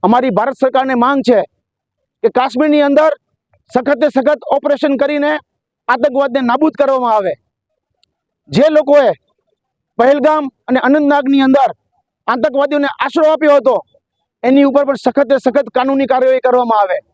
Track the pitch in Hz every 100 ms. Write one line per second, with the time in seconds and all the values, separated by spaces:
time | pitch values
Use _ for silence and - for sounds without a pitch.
0 | 185 240 262 196 233 262 262 262 262 254
1 | 240 277 254 226 160 _ _ _ _ _
2 | _ _ 226 247 262 226 302 294 285 285
3 | 311 294 _ _ _ _ _ 247 254 285
4 | 294 262 262 302 - 277 - 285 311 269
5 | 277 294 294 302 _ _ _ _ - 247
6 | 285 254 277 247 240 240 311 - 277 262
7 | 247 214 190 143 _ _ _ _ _ _
8 | _ _ _ _ _ 143 294 302 277 294
9 | 247 160 _ _ _ _ _ _ _ -
10 | 240 294 285 311 277 _ - 247 - 294
11 | 285 285 262 277 269 269 254 - _ _
12 | _ _ - 240 302 277 285 294 285 -
13 | 269 320 311 311 302 285 240 208 - _
14 | _ _ _ _ 240 269 277 269 277 262
15 | - 240 262 269 262 240 233 254 262 269
16 | 269 262 262 262 254 247 240 220 202 165
17 | _